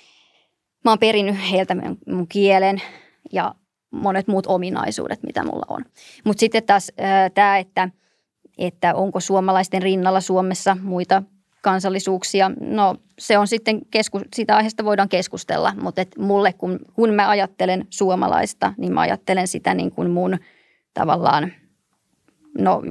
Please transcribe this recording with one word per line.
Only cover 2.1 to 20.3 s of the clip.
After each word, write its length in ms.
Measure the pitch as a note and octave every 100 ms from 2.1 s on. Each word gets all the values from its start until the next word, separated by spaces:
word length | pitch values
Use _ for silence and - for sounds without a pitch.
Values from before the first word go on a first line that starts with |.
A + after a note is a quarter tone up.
| F#3 E3+
kielen 540 | G3+ G3 F#3+ F#3+ G3 - - _ _ -
ja 220 | F3 F3 - _ _ _
monet 380 | - G3 F#3+ F#3+
muut 180 | F#3+ F#3
ominaisuudet, 760 | F#3 F3+ A3 - G#3+ - -
mitä 220 | - -
mulla 220 | - - -
on. 160 | - - _ - -
Mut 140 | G#3+ G3+
sitten 240 | A3+ A3+
taas, 260 | A3 G3+ - -
ö, 320 | G3 F#3+ F#3
tää, 240 | G3 G3+ G3
että – 300 | F#3 - F#3 - _ _ _ _ _ -
että 360 | F3+ - F3
onko 260 | E3+ G3 F#3
suomalaisten 640 | E3+ G3 F#3+ F#3 F3+ F#3+
rinnalla 380 | F#3+ F#3+ F#3 F#3+
Suomessa 560 | F#3 F#3 F#3 F#3 G3+ F#3
muita 400 | F#3+ F3+ F3 G3 G3 _ _ _
kansallisuuksia, 880 | G3+ F#3+ F#3+ F#3+ F#3+ F#3 - - B3+ -
no 360 | - G#3+ G3 - _ _
se 200 | - G#3
on 80 | G3+
sitten 320 | A3+ A3+ G#3+ -
kesku-, 300 | A3 G#3+ G3+ -
sitä 220 | - G#3+ G#3+
aiheesta 280 | A3 A3
voidaan 240 | G#3+ G3+ G3+
keskustella, 640 | F3+ F3+ F3+ - - - G3
mut 160 | F#3 F#3
et 160 | F#3 -
mulle, 340 | G3+ G3+ G3+
kun, 260 | F#3 F#3 F#3 -
kun 200 | - A3+
mä 140 | G#3 G3+
ajattelen 580 | G#3 F#3+ - F#3 F#3 -
suomalaista, 840 | - F#3+ F#3 G3 E2 G#3+ - G3 G3+
niin 160 | F3+
mä 80 | D#3+
ajattelen 480 | D#3+ F3 - F#3+ F#3
sitä 260 | E3+ F#3
niin 160 | F3+ F3+
kuin 200 | - F3+
mun 280 | F3 F3+